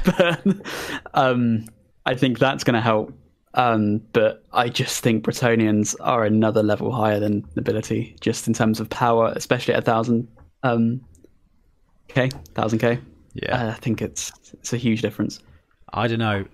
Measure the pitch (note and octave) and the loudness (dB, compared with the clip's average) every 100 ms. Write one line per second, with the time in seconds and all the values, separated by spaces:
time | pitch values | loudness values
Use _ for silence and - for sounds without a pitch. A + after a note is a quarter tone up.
0 | F#3 - F3 E3 G3+ F#3+ - - - - | 0 2 2 2 0 0 -4 -10 -10 -10
1 | - D3+ C3 B2 A#2 A2 A2+ - _ _ | -4 2 2 2 2 0 -4 -18 _ _
2 | - C3 C3 A#2 C3+ C#3 - A#2 A#2 A2 | -6 0 0 2 0 0 0 2 2 2
3 | - - _ _ _ B2 B2 A2 G#2 G#2 | 0 -10 _ _ _ 0 2 2 2 0
4 | - A#2 A2 - _ - A#2+ - B2+ - | 0 2 2 0 _ -2 0 -2 -4 0
5 | B2 A2 A2+ - A#2+ A2+ G#2+ G#2+ G#2+ - | 0 0 0 0 2 4 4 2 0 -4
6 | - B2 G#2+ G#2+ A2 A2 G#2+ G#2 A2 A2 | -2 0 2 2 2 2 2 0 -2 0
7 | G#2+ G#2 G#2 G#2 - - - G#2+ - A2+ | 0 0 0 -2 -4 -6 -2 -2 -2 -4
8 | - - A2 A2 - A2 A2 A2 A2 - | -6 -6 -4 -2 -2 0 2 0 -4 0
9 | A#2+ A#2 A2+ - - B2 - B2 B2 A2+ | 2 4 2 0 -2 -2 0 0 2 0
10 | A#2 A#2 A#2 - - _ C3 A#2 A2+ B2+ | 2 0 -2 -12 -20 _ -2 0 0 -2
11 | - - _ _ _ _ _ _ _ _ | -8 -20 _ _ _ _ _ _ _ _
12 | - C3+ C3 - - - A2 A2+ A#2+ A#2 | -6 -2 -2 -4 -12 -4 -2 2 0 0
13 | - - _ - - B2+ A2 A2 A#2 G#2+ | -6 -20 _ -10 -4 -2 -2 -4 -4 -2
14 | G#2+ - - - _ - - A#2+ A#2+ A2 | -4 -8 -12 -14 _ -18 -8 -2 0 0
15 | G#2+ - - - _ - _ _ - - | -2 -4 -6 -8 _ -20 _ _ -10 -4
16 | A#2 A#2 A2 G2+ G2 | -2 -2 -2 -2 -4